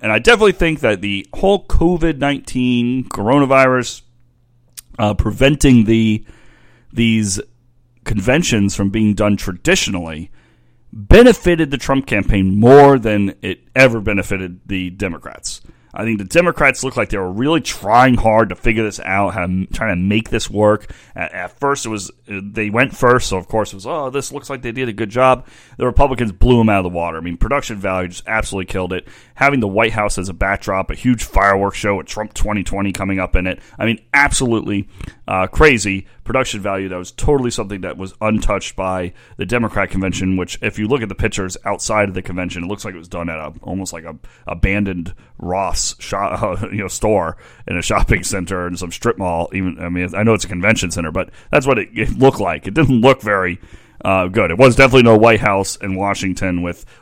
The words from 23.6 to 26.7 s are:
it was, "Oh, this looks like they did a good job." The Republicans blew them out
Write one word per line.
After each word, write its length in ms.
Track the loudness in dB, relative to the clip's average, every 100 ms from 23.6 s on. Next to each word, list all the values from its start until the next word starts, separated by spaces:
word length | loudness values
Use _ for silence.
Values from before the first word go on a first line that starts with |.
| -4
it 40 | -8
was, 100 | -8
"Oh, 240 | -6 -6
this 200 | -6 -8
looks 200 | -12 -12
like 100 | -10
they 120 | -8
did 180 | -6 -6
a 20 |
good 160 | -6 -4
job." 380 | 2 2 2 -4 -20 -8 -2
The 80 | 2
Republicans 460 | 4 2 2 -4
blew 260 | 4 6 6
them 100 |
out 160 | 4